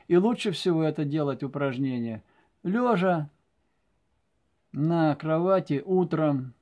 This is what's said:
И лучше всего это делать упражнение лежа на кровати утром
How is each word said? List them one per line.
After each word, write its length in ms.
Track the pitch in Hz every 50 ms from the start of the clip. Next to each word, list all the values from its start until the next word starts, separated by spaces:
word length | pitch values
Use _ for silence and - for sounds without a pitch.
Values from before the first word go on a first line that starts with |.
| _ -
И 80 | 170
лучше 340 | 180 190 233 240 - - 214
всего 320 | 160 - - 185 170 160
это 220 | 160 156 151 160 147
делать 380 | 139 143 160 147 143 131 -
упражнение 800 | 143 131 127 143 143 139 123 127 139 131 127 120 117 117 113 110 - _ _ _ _ _ _ _ -
лежа 680 | 170 196 240 247 240 220 175 185 190 175 160 147 147 _ _ _ _ _ _ _ _ _ _ _ _ _ _ _ _ _ _ _ _ _ _ _ _ _ _ _ _
на 420 | - 135 151 165 170 170 160 151 143
кровати 680 | 147 156 160 160 165 175 190 190 185 - - 147 135 -
утром 680 | 190 185 185 180 - 160 156 156 151 143 131 131 127 - _